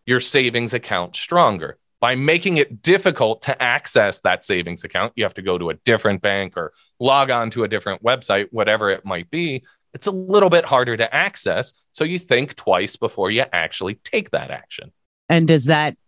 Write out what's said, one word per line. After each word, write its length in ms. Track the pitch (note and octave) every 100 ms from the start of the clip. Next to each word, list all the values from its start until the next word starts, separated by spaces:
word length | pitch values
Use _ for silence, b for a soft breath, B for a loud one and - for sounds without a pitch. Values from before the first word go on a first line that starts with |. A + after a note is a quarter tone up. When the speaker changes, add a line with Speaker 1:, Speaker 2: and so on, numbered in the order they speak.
| -
Speaker 1:
your 140 | B2+
savings 540 | - C#3+ B2 A#2 A#2
account 420 | B2 - F#2+ F2 -
stronger. 640 | - F3 C#3+ F#2 D2+ - _ -
By 160 | A#2+
making 440 | B2+ C#3+ E3+ G3 D#3+
it 240 | C#3 A2
difficult 600 | D#3+ F#3+ F#3 D3 A2+ A2+
to 180 | - B2+
access 580 | B2 C3+ - B2 G2+ -
that 240 | F#2 F2+
savings 400 | - F#2 F2 F2
account, 300 | - F#2 A2+ -
you 80 |
have 100 | G2+
to 80 | -
go 140 | F#2 F2+
to 140 | E2+
a 40 |
different 460 | D#2 - A2+ G#2+ F#2+
bank 360 | G2+ G2 F#2+ -
or 160 | D#2+ _ _ -
log 300 | B2 C#3 C3+
on 200 | A#2+ A2
to 140 | A#2
a 40 | G#2
different 340 | G#2 G2+ F#2
website, 440 | A2+ B2+ - G2+ G2+
whatever 400 | A2+ G#2 G#2+ G#2
it 140 | F#2
might 260 | G2 F2+ F2
be, 340 | D#3+ E3+ C3 b b _
it's 120 | - G#3
a 40 |
little 380 | F#3+ F#3 G#3 F#3+
bit 160 | F3 D#3+
harder 280 | C3 B2 A2
to 160 | A2+
access. 580 | C#3+ G3 - G2+ F2 B2+ - _
So 120 | -
you 140 | D#3 F3+
think 360 | - B2 C3+
twice 420 | - - F2+ G2+ -
before 340 | A2 - F#2+
you 140 | A2 C3
actually 440 | F2 D#2+ - F#2+
take 360 | A2 - A3 -
that 180 | E2 C2+
action. 420 | C2+ - - - _ _ _ -
Speaker 2:
And 180 | E3 D#3+
does 160 | D#3+
that, 320 | B2+ D3+ D3+ -